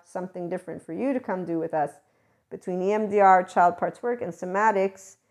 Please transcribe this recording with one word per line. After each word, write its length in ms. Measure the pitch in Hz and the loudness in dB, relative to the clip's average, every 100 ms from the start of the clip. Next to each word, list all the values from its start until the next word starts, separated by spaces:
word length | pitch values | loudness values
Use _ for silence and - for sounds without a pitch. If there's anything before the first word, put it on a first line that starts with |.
something 440 | _ 190 185 185 175 | _ -10 -10 -10 -8
different 340 | 175 170 156 | -8 -10 -14
for 80 | - | -10
you 200 | 165 254 | -6 -4
to 80 | 262 | -4
come 240 | 254 185 | -4 -6
do 140 | 170 165 | -4 -4
with 140 | 160 | -4
us 200 | 160 143 - _ _ _ _ _ | -2 -4 -6 _ _ _ _ _
between 320 | 196 - 180 | -14 -8 -4
E 100 | 185 | -2
M 160 | 214 214 | 0 0
D 120 | 202 | 4
R, 240 | 196 185 | 6 6
child 340 | 185 - 175 170 | 4 4 4 2
parts 240 | 175 170 | -4 -4
work, 180 | 240 240 | -6 -6
and 100 | - | -8
somatics. 840 | 170 180 190 220 196 190 196 - _ _ | -8 -6 0 2 2 0 -4 -20 _ _